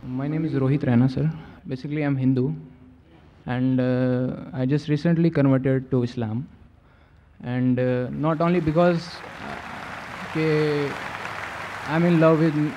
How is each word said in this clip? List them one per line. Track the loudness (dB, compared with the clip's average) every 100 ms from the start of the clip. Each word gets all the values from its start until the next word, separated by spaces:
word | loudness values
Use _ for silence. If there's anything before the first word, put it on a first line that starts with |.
My | -8 -6 -4
name | -2
is | -2
Rohit | 0 2 2 4
Raina, | 4 4
sir. | 2 -2 -2 -12 -18 -10
Basically, | -8 -6 -2
I'm | -2
Hindu, | 0 2 2 0 -4 -12 -20 -20 -20 -20 -20 -20 -18 -6
and, | -2 2 2
uh, | 2 2 0 0 -2 -6 -10
I | -4 0
just | 0 0
recently | 0 2 4 4
converted | 4 4 4 2 0 0
to | 0
Islam. | 0 -4 -4 -4 -8 -14 -20 _ _ _ _ -20 _ _
And, | -6 -2 0 2
uh, | 2 0 -2
not | -2 -2 0
only | 2 2
because, | 2 4 4 2 -4 -14 -14 -14 -12
uh, | -12 -12 -14 -12 -14 -14 -12 -8
ke | -2 0 2 2 0 -2 -6 -10 -10 -10 -10 -10 -10 -12 -10 -4
I'm | 2
in | 4 6
love | 6 6
with | 4 2 0